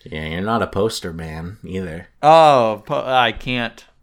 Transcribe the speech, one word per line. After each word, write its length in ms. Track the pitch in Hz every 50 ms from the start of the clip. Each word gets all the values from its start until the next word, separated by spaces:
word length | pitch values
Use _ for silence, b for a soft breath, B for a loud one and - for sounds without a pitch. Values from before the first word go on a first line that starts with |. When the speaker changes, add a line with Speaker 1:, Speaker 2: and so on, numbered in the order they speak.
| _
Speaker 1:
Yeah, 220 | - - 78 78 78
you're 140 | 80 87
not 200 | 95 107 113 113
a 60 | 95 -
poster 440 | - 98 101 113 110 - - 90 82
man, 440 | 82 82 80 78 82 82 90 104 - -
either. 460 | 82 90 95 95 85 78 85 85 - _ _
Speaker 2:
Oh, 640 | - 151 160 165 160 151 139 127 117 110 110 104 -
po-, 180 | - 143 139 -
I 260 | 127 131 127 123 113
can't. 520 | 110 - - 135 123 123 120 113 - - _ _ _ _